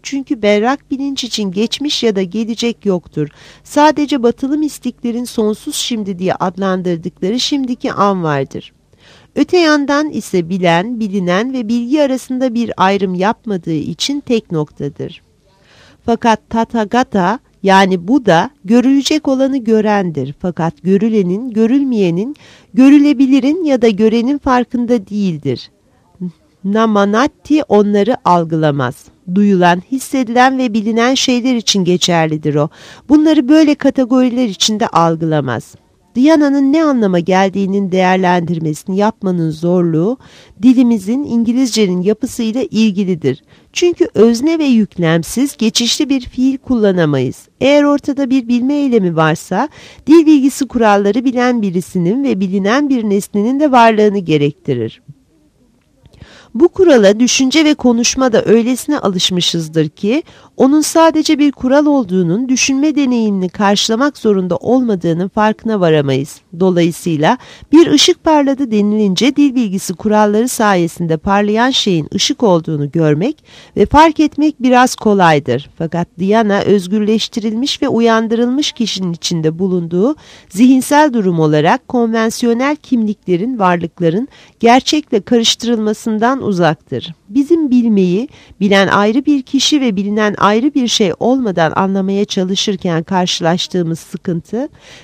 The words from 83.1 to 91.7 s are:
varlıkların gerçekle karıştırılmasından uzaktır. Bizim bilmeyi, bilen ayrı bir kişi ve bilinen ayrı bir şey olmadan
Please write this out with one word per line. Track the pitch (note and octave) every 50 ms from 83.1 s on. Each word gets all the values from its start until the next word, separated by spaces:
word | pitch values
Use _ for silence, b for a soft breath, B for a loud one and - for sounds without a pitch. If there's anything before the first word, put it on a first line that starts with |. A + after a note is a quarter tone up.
| G#3 _ - F#3 F3+ E3+ G#3 B3+ C4 A3
varlıkların | F#3+ F3+ F3 F3 F3 E3 _ - F3 E3 D#3+ G#3+ C4+ - b b b b b b
gerçekle | - A#3 A#3+ C4 - - D#4 D4+ D4+ - B3 G3+
karıştırılmasından | - - B3 A#3 A3+ - - - - A#3 A#3+ G#3+ G#3+ G#3+ G#3+ - - A#3 G#3+ G#3+ A3+ B3 C4+ C4+
uzaktır. | - G#3 G3 F3 F3 D3+ D#3 - _ - C3 A#2 - E3+ D#3+ _ _ -
Bizim | G3+ C#4 C#4 C#4+ E4+ E4 D#4 B3+
bilmeyi, | B3 B3 A#3 A#3 G#3 F#3+ F#3 F3+ F3 G#3 C4 - B B B B B B
bilen | F#3+ G3 G3 G3 G3
ayrı | D#3+ - G3+ G#3 G#3+ A3+ C#4+ C4
bir | D4+ D4 C4+
kişi | B3+ - - C4 - - D4+ C#4+
ve | C4+ A#3+ F#3+
bilinen | G3 G3 G3+ G#3 G#3+ G#3+ G#3 G3
ayrı | - - G3 G#3+ A3+ C4 D4 -
bir | C#4+ B3
şey | G#3+ - - G#3+ E3+ - -
olmadan | - A#3 C4 C4+ A#3+ G3+ F3 E3+ E3 D#3